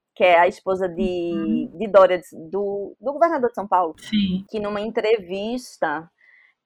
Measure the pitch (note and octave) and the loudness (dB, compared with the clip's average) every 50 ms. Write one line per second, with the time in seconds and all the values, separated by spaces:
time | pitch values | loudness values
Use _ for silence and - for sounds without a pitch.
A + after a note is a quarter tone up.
0 | _ _ _ - G3+ F3+ F3 E3 F3 F#3 G#3 - - F#3+ F#3+ F#3 F#3+ F3+ E3 E3+ | _ _ _ 2 4 6 6 6 6 4 2 -2 -4 -4 -2 -2 -2 -4 -4 -2
1 | F#3+ F#3 F3+ F3+ E3+ E3+ E3+ E3 E3 - A3 A#3+ - - - E3 G#3+ G#3+ F#3 G3 | -4 -2 -2 -4 -4 -4 -4 -4 -2 -2 -2 -2 -4 -6 -8 -8 -2 4 6 8
2 | F#3+ F3+ F#3 F3+ F3 - - - D#3+ D#3+ D#3 G3 G3+ G3 G3+ G3+ G3+ - - _ | 8 8 6 2 -4 -8 -18 -18 -14 -8 -6 -6 -4 -4 -4 -6 -8 -10 -12 _
3 | G3+ B3 C#4+ D4 E4 E4+ E4+ C#4+ A#3+ A#3 - - G3 G#3 G3 F3+ F3+ D#3+ D#3 - | -8 -6 -2 0 0 0 2 0 -2 -2 -4 -4 -6 -2 0 0 0 0 -4 -10
4 | - - - G#3 G3+ F#3+ F#3 F#3 G3 - - G#3+ G#3 G#3 G#3 G#3 G#3 A3+ A3 A#3+ | -10 -4 -2 -2 0 0 -2 -4 -6 -8 -8 -8 -6 -6 -6 -6 -6 -6 -4 -2
5 | G#3 G#3+ A3+ A3 F#3 E3+ F#3 G3 G3+ A3 A#3+ B3+ B3 - - - - D#3+ D3 D#3 | 0 0 0 0 -2 -4 -8 -8 -6 -6 -6 -8 -10 -12 -10 -6 -4 -4 -4 -4
6 | E3 F3 _ _ _ _ _ _ _ _ _ _ _ | -8 -12 _ _ _ _ _ _ _ _ _ _ _